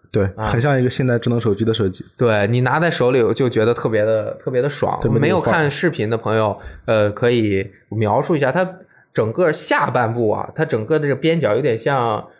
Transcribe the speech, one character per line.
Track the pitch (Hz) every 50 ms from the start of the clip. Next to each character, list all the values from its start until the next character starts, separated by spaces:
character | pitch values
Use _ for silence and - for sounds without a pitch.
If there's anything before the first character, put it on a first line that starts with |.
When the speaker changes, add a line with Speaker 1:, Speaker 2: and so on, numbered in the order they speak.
| _ _
Speaker 1:
对， | - 110 98 98 -
Speaker 2:
啊。 | 110 110
Speaker 1:
很 | 107 104 117
像 | 127 147 139 131
一 | 123
个 | 123
现 | - - 131
代 | 127 120 117
智 | - 127
能 | 120
手 | 120 110 110 98
机 | 95 113
的 | 113 110
设 | 101 104 92
计。 | 92 - - - _
Speaker 2:
对， | - 127 117 107 104 101
你 | 107 120 123
拿 | 127 127 135 156
在 | 170 165
手 | - - 123 123
里 | 131 131 113 104 117
就 | - 135 120
觉 | 117 113 110
得 | 117 117
特 | - - 123
别 | 110 107 107
的， | 110 110 107 104 - -
特 | - - 139
别 | 127 123
的 | 127 143
爽。 | 143 - - - - -
Speaker 1:
特 | - -
别 | 135 -
的 | 143
有 | 165 185 170
范 | - 117 180
儿。 |
Speaker 2:
没 | 165
有 | 156 143
看 |
视 | 139 - - 160
频 | - - 104 110
的 | 117
朋 | 110 - 107 110
友， | 110 110 104 98 - - - - - -
呃， | - 113 107 104 104
可 | 101 - 127 120
以 | 123 117 110 101 98 95 95 - - _ _ -
描 | 104 110 107 101 107 131
述 | 147 - 165
一 | 139
下， | 139 131
它 | 135 180 185 175 - - - _ _ _ _ _ -
整 | 135 110 110 113
个 | 170 180 156
下 | - - - - 285 294 - -
半 | 123 127 117 110
部 | 117 120 117 104
啊， | 101 - - - -
它 | - 160
整 | 156 - 110 107
个 | - 156
这 | 151 143
个 | 143 131
边 | 135 - 156 165 165
角 | 127 104 104
有 | 123
点 | 143 135 113
像 | - - 147 139 131 120 117 107 - - - -